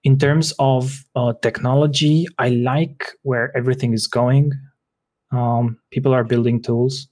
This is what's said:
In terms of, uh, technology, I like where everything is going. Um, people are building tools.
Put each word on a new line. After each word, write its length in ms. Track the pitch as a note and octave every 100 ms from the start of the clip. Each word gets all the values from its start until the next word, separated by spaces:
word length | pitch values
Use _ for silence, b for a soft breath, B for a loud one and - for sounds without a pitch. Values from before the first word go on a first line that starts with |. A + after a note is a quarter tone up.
In 140 | C#3 C3+
terms 340 | C#3+ D3+ D#3 -
of, 460 | C3+ C3 C3 C3+ _ B2+
uh, 180 | A#2+ A2+
technology, 840 | A#2 - B2+ C3+ D3+ C#3+ D3+ D#3 E3+ -
I 100 | B2+
like 640 | A#2+ B2 C#3 D#3+ - - -
where 340 | C#3 B2 A#2+ B2+
everything 380 | B2 C3 B2
is 140 | A2+ -
going. 440 | A#2+ B2 C#3 D3 C#3 - _ _ _ _ _ _
Um, 480 | B2+ A#2+ A#2+ A#2+ A2+ _
people 200 | - C3+
are 120 | C3 A#2
building 360 | A#2+ A#2+ A#2
tools. 460 | A#2+ A#2 B2+ C3+ -